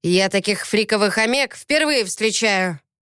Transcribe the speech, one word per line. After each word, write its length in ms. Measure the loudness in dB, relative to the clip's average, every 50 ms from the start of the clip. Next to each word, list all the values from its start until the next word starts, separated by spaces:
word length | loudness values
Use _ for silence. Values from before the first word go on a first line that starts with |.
| -2
«Я 240 | 0 2 2 2 2
таких 360 | 0 0 0 0 -2 -2 -2
фриковых 540 | -2 0 0 0 2 2 2 2 2 2 0
омег 380 | 0 0 2 0 -2 -2 -6
впервые 480 | -8 -4 -2 0 0 2 2 0 0 -2
встречаю». 760 | -2 -4 -2 -2 -2 0 0 0 0 0 0 0 -2 -4 -8 _ _ _ _